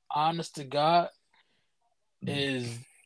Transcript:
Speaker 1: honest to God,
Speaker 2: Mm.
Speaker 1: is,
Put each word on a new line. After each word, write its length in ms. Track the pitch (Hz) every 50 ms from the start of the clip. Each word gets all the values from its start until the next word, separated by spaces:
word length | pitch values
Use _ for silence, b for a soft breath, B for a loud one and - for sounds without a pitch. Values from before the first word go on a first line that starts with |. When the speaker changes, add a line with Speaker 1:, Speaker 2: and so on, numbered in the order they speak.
| _ -
Speaker 1:
honest 440 | - 147 151 160 165 170 160 - -
to 80 | 165 143
God, 440 | 131 135 143 147 160 170 175 170 - - _ _ _ _ _ _ _ _ _ _ _ _ _ _ _ _ _ _ _ _ - -
Speaker 2:
Mm. 100 | 123 -
Speaker 1:
is, 440 | 139 139 139 135 127 123 120 117 120 123 _ _ _ _